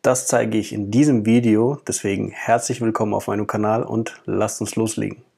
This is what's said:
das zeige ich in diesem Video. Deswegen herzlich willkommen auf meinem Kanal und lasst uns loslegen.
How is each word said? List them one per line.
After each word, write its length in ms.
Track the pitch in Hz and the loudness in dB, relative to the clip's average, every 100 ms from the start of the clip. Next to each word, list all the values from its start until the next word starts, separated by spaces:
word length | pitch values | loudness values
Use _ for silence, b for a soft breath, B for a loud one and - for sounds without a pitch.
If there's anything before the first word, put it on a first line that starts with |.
das 240 | 139 127 - | 2 0 0
zeige 320 | 120 113 107 | 0 2 -2
ich 140 | 101 | -2
in 180 | 110 101 | -6 0
diesem 340 | 117 151 123 | 2 4 4
Video. 540 | 110 120 117 107 120 143 - | 4 4 6 4 2 -2 -6
Deswegen 440 | - 101 98 104 | -4 -2 -2 -4
herzlich 500 | - - 120 - 123 | -6 0 0 0 -2
willkommen 340 | 113 110 107 | -2 0 -2
auf 140 | 101 - | -2 -2
meinem 180 | 104 104 | -4 -2
Kanal 380 | 107 104 113 | -2 0 0
und 360 | - 110 110 - | 0 -4 -4 -10
lasst 360 | - 98 107 - | -6 -2 -2 -2
uns 140 | 107 | -6
loslegen. 480 | - 110 - 104 104 _ | -2 -2 -2 -6 -8 _